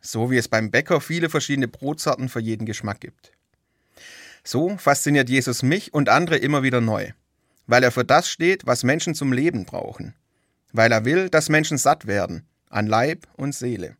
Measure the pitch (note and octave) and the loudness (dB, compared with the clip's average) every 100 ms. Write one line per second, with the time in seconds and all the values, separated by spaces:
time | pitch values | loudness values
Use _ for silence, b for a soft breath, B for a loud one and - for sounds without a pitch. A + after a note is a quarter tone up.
0 | - A2+ A#2+ B2+ A#2 A2 A2 A#2+ D3+ E3 | -8 -4 0 0 0 -2 0 0 2 -2
1 | - E3 E3 D#3 - C#3 B2+ - C3+ D#3 | 0 -4 -2 -2 -2 -2 -2 -4 -8 -6
2 | - C3 B2+ A#2+ A2+ A2 A2 G#2+ G#2+ G2+ | -4 -2 -4 -6 -6 -6 -6 -6 -8 -10
3 | - _ _ _ _ _ _ B B B | -14 _ _ _ _ _ _ B B B
4 | B B B B - B2 E3+ G3 - A#2+ | B B B B -6 -2 -2 -2 0 0
5 | - C#3+ B2 C3+ B2+ B2 B2+ F3+ - D3+ | 2 2 2 0 0 -2 0 0 -2 -2
6 | C#3 B2 E3+ D#3 C#3 D3 C3 B2 A2+ G#2+ | 4 4 4 0 0 0 0 0 0 -2
7 | G2+ - _ _ _ _ - A#2+ B2+ A#2+ | -6 -12 _ _ _ _ 2 4 4 2
8 | A#2 C#3+ F3 - E3 F#3+ - B2 B2 D3+ | 4 4 2 -2 0 0 0 0 0 0
9 | - D3+ C#3 B2 D#3 B2 F#2 - - - | -2 -4 -2 0 0 -2 -8 -10 -10 -12
10 | - - _ _ _ _ _ A2+ A2+ A2+ | -16 -16 _ _ _ _ _ 4 4 4
11 | A2+ E3+ F#3 D#3 D3+ D#3 D#3 D3 C#3 D3 | 2 0 2 0 2 2 2 0 2 0
12 | G#2 G2 F2+ E2 - _ _ G#2 G#2+ A2 | 0 -4 -2 -6 -14 _ _ -4 0 2
13 | C3+ F3 - - C#3 C#3 B2 A2 E2+ - | 0 -4 -12 -10 -8 -6 -6 -6 -10 -14